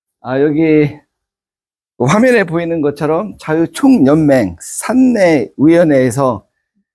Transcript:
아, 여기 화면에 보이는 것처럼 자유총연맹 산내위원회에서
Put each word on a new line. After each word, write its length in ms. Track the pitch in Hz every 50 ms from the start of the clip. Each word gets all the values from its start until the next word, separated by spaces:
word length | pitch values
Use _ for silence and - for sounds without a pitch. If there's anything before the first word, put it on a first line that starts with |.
| _ _ _ _
아, 220 | - 117 127 135
여기 580 | 143 156 147 151 165 160 156 151 147 143 - - _ _ _ _ _ _ _ _ _ _ _ _ _ _ _ _ _ _ _
화면에 460 | - 117 135 170 214 240 262 247 226 196
보이는 380 | 170 160 170 170 165 170 165
것처럼 560 | 139 143 143 - 156 147 160 - 120 - - -
자유총연맹 1160 | - - 156 165 165 165 - - - 269 262 220 139 131 147 160 156 143 135 131 110 90 85 -
산내위원회에서 1900 | - - - - - - 220 262 262 254 240 214 190 170 160 135 110 - - - 131 160 165 170 180 156 143 131 127 127 113 131 139 127 113 - - _ _ _ _ _ _ _ _ _ _